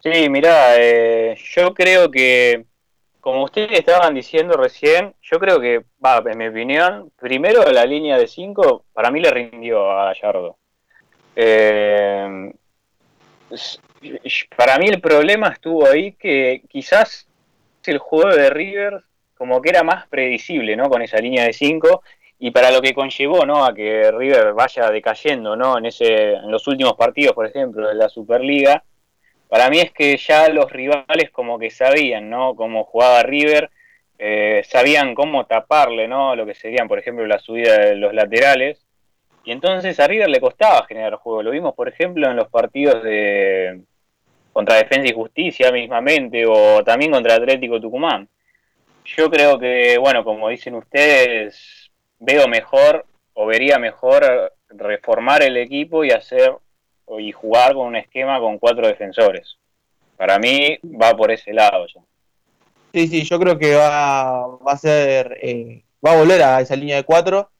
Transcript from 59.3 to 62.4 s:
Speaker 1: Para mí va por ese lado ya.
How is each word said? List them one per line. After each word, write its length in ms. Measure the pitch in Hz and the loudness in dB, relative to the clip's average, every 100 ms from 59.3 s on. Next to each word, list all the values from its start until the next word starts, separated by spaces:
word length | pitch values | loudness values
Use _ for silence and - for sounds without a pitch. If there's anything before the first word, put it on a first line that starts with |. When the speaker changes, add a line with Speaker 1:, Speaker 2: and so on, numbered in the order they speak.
| 92 - - _ _ _ _ _ _ | 0 -14 -20 _ _ _ _ _ _
Speaker 1:
Para 200 | 95 98 | -2 0
mí 400 | 117 135 143 156 | 0 0 -2 -4
va 320 | 170 117 113 113 | -12 0 2 4
por 160 | 107 | 0
ese 220 | 113 - | -2 -6
lado 340 | 110 107 95 87 | 2 2 2 -8
ya. 140 | - _ _ _ _ | -16 _ _ _ _